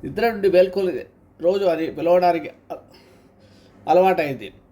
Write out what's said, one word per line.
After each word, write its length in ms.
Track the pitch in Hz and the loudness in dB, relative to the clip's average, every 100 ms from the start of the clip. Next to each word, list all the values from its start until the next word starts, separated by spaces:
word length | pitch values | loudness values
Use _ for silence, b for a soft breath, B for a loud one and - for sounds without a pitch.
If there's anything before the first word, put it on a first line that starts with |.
నిద్ర 260 | 139 170 233 | -10 -2 -2
నుండి 200 | 214 196 | 0 2
మేల్కొనే 560 | 175 185 190 190 131 - _ _ _ | 4 2 0 -4 -4 -10 _ _ _
రోజు 240 | 165 196 | -2 0
అని 220 | 196 160 160 | 0 -2 -4
పిలవడానికి 640 | 139 165 180 180 165 151 - _ | -4 2 2 4 0 -4 -16 _
అ-, 120 | - - - _ _ _ _ b b b _ - | -18 -18 -20 _ _ _ _ b b b _ 0
అలవాటైంది. 640 | 165 190 175 151 127 104 - _ | 4 4 2 -2 -6 -12 -18 _